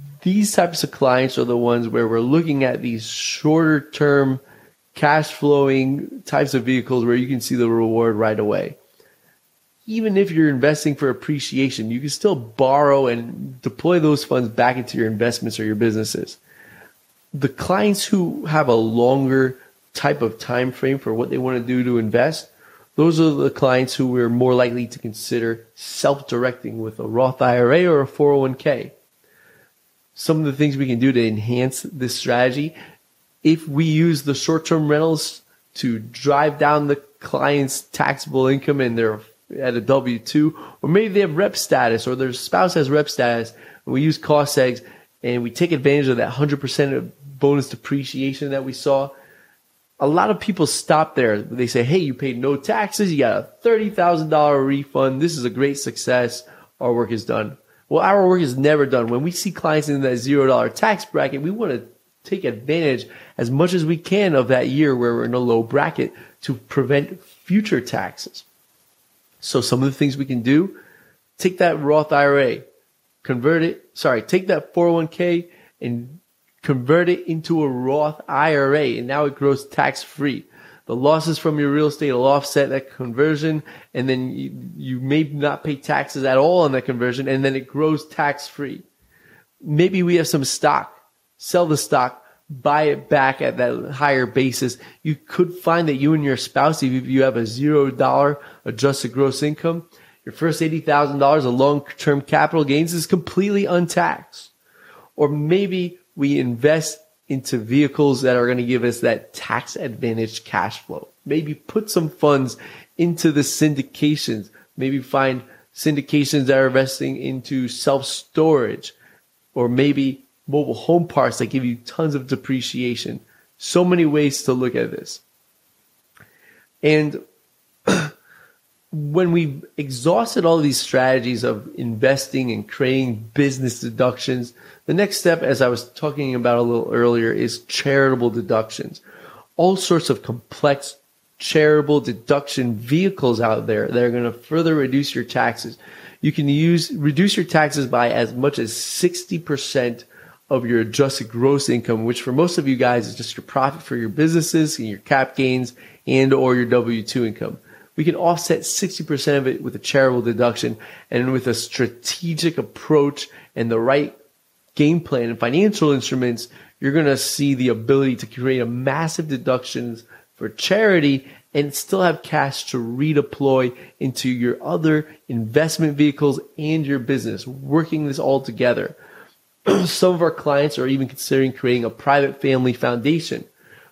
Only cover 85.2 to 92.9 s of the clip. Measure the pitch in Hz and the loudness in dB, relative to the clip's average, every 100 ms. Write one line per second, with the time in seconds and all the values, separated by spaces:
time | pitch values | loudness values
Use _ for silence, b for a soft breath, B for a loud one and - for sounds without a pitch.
85.2 | 151 147 143 139 160 139 - 143 139 139 | 0 -2 -4 -4 -6 -8 -2 -2 -2 -4
86.2 | 131 131 156 180 151 131 131 123 123 123 | 2 4 4 4 4 2 -2 -2 -2 -2
87.2 | 135 135 135 135 131 139 156 151 - - | -2 0 0 -2 -6 -2 0 0 -4 -4
88.2 | 147 143 - - 139 - - _ b b | -2 -2 -10 -12 -12 -12 -20 _ b b
89.2 | b b b _ 160 147 185 190 175 175 | b b b _ -4 2 2 2 2 2
90.2 | 156 156 131 - 151 160 - - _ _ | 2 0 -2 0 2 2 -2 -16 _ _
91.2 | _ _ - 175 170 147 - 139 123 - | _ _ -2 0 2 0 0 0 0 -4
92.2 | b b b 135 143 147 151 | b b b -4 0 2 2